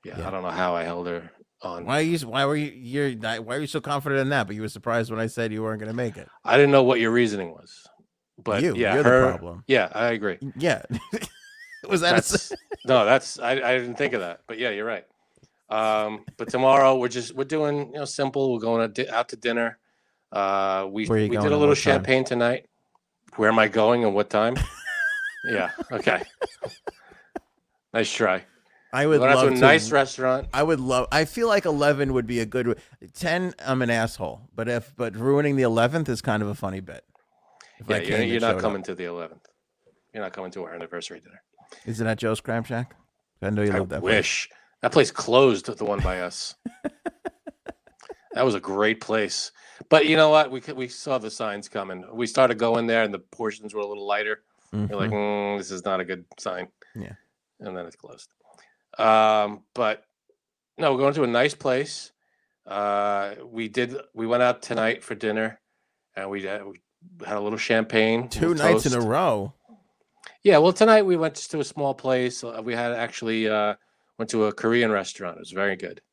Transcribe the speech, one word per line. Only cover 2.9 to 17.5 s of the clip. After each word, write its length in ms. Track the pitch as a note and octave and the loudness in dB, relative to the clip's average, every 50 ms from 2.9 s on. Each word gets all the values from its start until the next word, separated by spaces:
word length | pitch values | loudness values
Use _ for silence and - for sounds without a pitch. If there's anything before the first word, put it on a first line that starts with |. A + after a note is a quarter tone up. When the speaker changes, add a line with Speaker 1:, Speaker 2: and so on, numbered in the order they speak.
| B2+ C#3+ C#3+ C#3 B2+ | -4 -2 -2 -2 -4
Speaker 2:
not, 260 | A2 G#2+ A2 A#2 A2+ | -4 -6 -6 -6 -6
why 140 | A#2 G#2+ A#2+ | -6 -8 -6
were 60 | C#3 | -6
you 60 | D3+ C#3 | -6 -6
so 140 | - D#3 | -6 -8
confident 400 | - C#3+ D3 C#3+ C3+ D3 C#3 C#3 | -4 -4 -4 -4 -2 -2 0 0
in 80 | C3+ C3+ | 0 0
that, 180 | C#3+ C3+ A2 F2+ | 0 0 -2 -2
but 80 | G2+ | -4
you 60 | G#2+ | -8
were 80 | A2 G#2+ | -8 -8
surprised 420 | - G#2 - A#2+ A2+ A#2 A2+ A#2 | -10 -8 -4 -2 -2 -2 -2 -2
when 80 | A2 A2 | -4 -6
I 80 | A2+ A2+ | -6 -6
said 240 | - - A#2 A2+ | -4 -4 -6 -4
you 100 | G#2+ A2 A2 | -4 -6 -6
weren't 160 | A2 A2 G#2+ | -6 -6 -6
gonna 140 | G#2+ G#2+ A2+ | -8 -8 -6
make 220 | A#2+ B2 A#2 - - | -6 -6 -6 -6 -10
it? 100 | - - _ _ _ | -18 -20 _ _ _
Speaker 1:
I 120 | - A2+ C3+ | 2 6 6
didn't 140 | C#3+ C#3 | 6 8
know 120 | C#3 C#3 C3 | 8 6 6
what 160 | B2 C3 A#2 | 6 4 4
your 120 | A#2 A2+ | 2 2
reasoning 400 | A#2 A#2+ A#2+ A2 G#2 G2+ F#2 E2+ | 4 4 2 2 0 -4 -6 -8
was. 360 | D#2+ - - - - - - - _ _ _ _ _ _ _ _ _ - | -10 -16 -20 -20 -20 -20 -20 -20 _ _ _ _ _ _ _ _ _ -12
But 240 | - - G#2 G2+ C#3+ | -4 -2 0 0 0
Speaker 2:
You, 120 | F3 B2 | 0 0
Speaker 1:
yeah, 200 | A#2 A#2+ G2+ F#2 | 0 0 2 2
Speaker 2:
you're 80 | C#3 D3 | 4 6
the 60 | A#2+ | 6
Speaker 1:
her 200 | B2+ B2+ B2+ B2+ | 6 6 6 4
Speaker 2:
problem. 340 | F#2 F2 - E2+ E2+ F2+ - - | 0 -2 -8 -12 -14 -14 -2 2
Speaker 1:
Yeah, 220 | C3+ B2 F#2+ E2+ - | 2 2 2 0 -2
I 140 | G#2 A#2 A#2+ | -2 -2 -2
agree. 260 | A#2 A2 G#2 G2+ F2+ - - C#3 - - | -2 -2 -4 -4 -6 -6 -10 -14 -10 -4
Speaker 2:
Yeah. 260 | D#3 F3 C3 - - - | -2 -2 -2 -2 -4 -8
<laughs> 1000 | A#2+ A2+ - - - A3 - - _ - - - - - - - - - - - | -8 -8 -8 -8 -10 -10 -10 -10 _ -20 -20 -20 -20 -20 -20 -20 -20 -18 -6 -2
Was 120 | G3 F3 | -2 0
that 120 | E3 F3 - | 2 4 4
a 20 | |
Speaker 1:
That's, 180 | - - - - | 2 2 2 -2
Speaker 2:
s- 200 | - - - G4+ - _ _ G#4+ - - | -2 -2 -4 -14 -14 _ _ -16 -12 0
Speaker 1:
no, 200 | - C3 B2 G#2+ | 2 4 4 6
that's, 320 | G#2 B2+ C3+ - - - - | 6 4 4 4 -2 -12 -6
I, 120 | C3 A#2+ | -4 -2
I 260 | C3 C3+ C3 A#2+ B2+ B2+ | -2 -2 0 0 0 0
didn't 180 | A#2+ A#2+ A#2 | -2 -6 -6
think 180 | - C#3+ C3+ B2 | -4 -4 -4 -2
of 80 | A2 | -4
that. 200 | F#2 E2+ E2+ - _ - | -6 -6 -10 -12 _ -14
But 100 | A#2 A2 | -10 -6
yeah, 140 | B2 A#2+ | -6 -6
you're 140 | G#2 G2+ G#2+ | -4 -4 -6
right. 200 | A#2 A2+ F#2 - _ _ _ _ _ _ _ _ _ _ _ _ _ | -6 -8 -8 -10 _ _ _ _ _ _ _ _ _ _ _ _ _
Um, 560 | G#2+ A2 A2 A2 G#2+ G#2+ G#2+ G#2+ A2 G#2+ - - - | -2 0 0 2 0 0 0 -2 -6 -10 -12 -18 -12
but 140 | - A#2 A2+ | -12 -10 -4
tomorrow 460 | - B2 B2+ C3+ C3+ C#3 C3+ C3+ C3+ | -2 2 4 6 6 8 8 6 6
we're 120 | C3 B2 B2 | 4 0 -2
just, 260 | A#2 B2+ A#2 A2+ C3 | -2 -4 -8 -8 -6
we're 80 | C3 C#3 | -6 -6
doing, 460 | C3 | -4